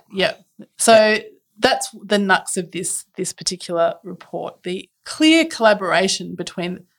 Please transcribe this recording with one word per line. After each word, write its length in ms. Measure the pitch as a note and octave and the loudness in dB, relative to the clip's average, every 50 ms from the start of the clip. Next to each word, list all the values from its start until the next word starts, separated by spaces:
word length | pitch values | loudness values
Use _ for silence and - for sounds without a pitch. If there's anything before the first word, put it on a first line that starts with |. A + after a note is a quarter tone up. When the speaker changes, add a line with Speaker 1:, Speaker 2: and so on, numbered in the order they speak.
| _ _ | _ _
Speaker 1:
Yeah. 220 | - F#3+ F3+ - - - _ _ _ - - _ _ | -4 -2 -2 -2 -4 -8 _ _ _ -20 -20 _ _
So 160 | - - A#3 A3+ | -2 4 6 6
Speaker 2:
Yeah. 260 | A3 G#3+ G#3+ G#3+ A3 - - - _ _ _ _ G#3 | 6 6 4 0 -2 -4 -12 -20 _ _ _ _ _
Speaker 1:
that's 300 | A3+ C4 D4 C#4 - - - G3 F#3+ | 0 0 0 0 -4 -10 -12 -18 -4
the 140 | F#3+ G#3+ | -2 0
nux 400 | G3+ G3+ F#3+ F#3 E3 - - - | 0 2 2 0 0 0 -6 -8
of 140 | G3 F3 D#3+ | -8 -8 -8
this, 340 | - E3 F3+ - - - - _ _ | -10 -8 -8 -6 -8 -8 -10 _ _
this 160 | - F#3 - | -8 -8 -8
particular 640 | - - E3+ - F#3+ F3 - - F3 E3 E3 E3+ - - _ | -10 -8 -8 -8 -8 -8 -10 -6 -2 0 0 0 -2 -6 _
report, 600 | F#3 F3+ - - _ - E3 F3 E3+ - _ _ | -16 -16 -16 -16 _ -12 -10 -10 -10 -14 _ _
the 260 | F3+ F3+ G3 - _ _ _ _ | -8 -8 -8 -10 _ _ _ _
clear 400 | - - - D#4 D#4 D#4+ E4 D#4+ | -16 -2 2 4 6 6 6 4
collaboration 880 | D#4+ - - A3+ G#3+ G#3 G3+ G3 - D#3+ E3+ F#3 F#3+ F#3+ - F3+ E3 F3 | 0 -2 2 4 4 4 4 0 0 2 2 2 0 -2 -4 -8 -12 -10
between 520 | F3 F3+ - - - F3 F3+ F3+ F3+ - _ _ | -10 -10 -10 -6 -6 -6 -6 -6 -10 -14 _ _